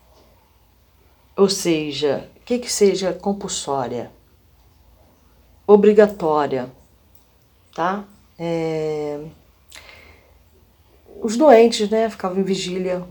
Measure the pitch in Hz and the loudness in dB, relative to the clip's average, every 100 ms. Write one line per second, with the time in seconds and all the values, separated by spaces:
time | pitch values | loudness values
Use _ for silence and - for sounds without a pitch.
0 | _ _ _ _ _ _ _ _ _ _ | _ _ _ _ _ _ _ _ _ _
1 | _ _ _ - 196 - 170 160 151 139 | _ _ _ 0 0 0 -2 -2 -2 -2
2 | 147 117 - - - 240 - - 202 180 | -2 -2 -6 -18 -6 -6 -4 2 2 2
3 | 185 175 202 202 196 - - 139 120 123 | -2 -4 -4 -6 -6 -8 -4 -4 -4 -8
4 | 113 - _ _ _ _ _ _ _ _ | -12 -16 _ _ _ _ _ _ _ _
5 | _ _ _ _ _ _ - 208 202 214 | _ _ _ _ _ _ 4 6 6 6
6 | 208 202 165 151 143 127 123 - _ _ | 4 2 -2 0 0 -4 -6 -14 _ _
7 | _ _ _ _ _ _ _ - 170 202 | _ _ _ _ _ _ _ -6 -4 -4
8 | 202 - _ - 170 165 160 160 156 151 | -10 -20 _ -12 -6 -4 -4 -4 -4 -6
9 | 147 147 156 160 _ _ _ - - - | -6 -10 -12 -20 _ _ _ -20 -20 -20
10 | - - _ _ _ _ _ _ _ _ | -20 -20 _ _ _ _ _ _ _ _
11 | - - 226 233 302 226 233 226 208 220 | -20 -8 -6 2 6 8 6 2 -2 -2
12 | 226 208 185 185 190 190 180 185 185 180 | -2 -4 -6 -4 -2 -4 -4 -6 -6 -6
13 | 175 | -8